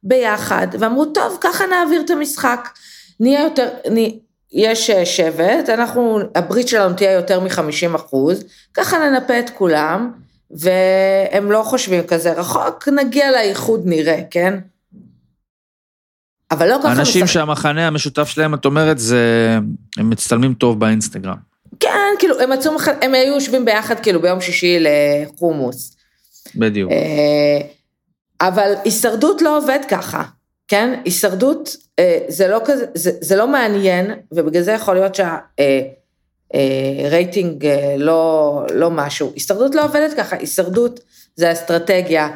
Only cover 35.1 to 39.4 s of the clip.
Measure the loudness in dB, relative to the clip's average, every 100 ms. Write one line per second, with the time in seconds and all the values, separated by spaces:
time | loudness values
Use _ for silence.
35.1 | 0 -4 -4 -10 0 2 2 -2 -12 _
36.1 | _ _ _ _ -2 0 0 -4 -4 0
37.1 | 0 0 -2 -2 -2 0 0 0 0 2
38.1 | 2 2 2 2 0 -2 0 0 0 -4
39.1 | -4 -6 -6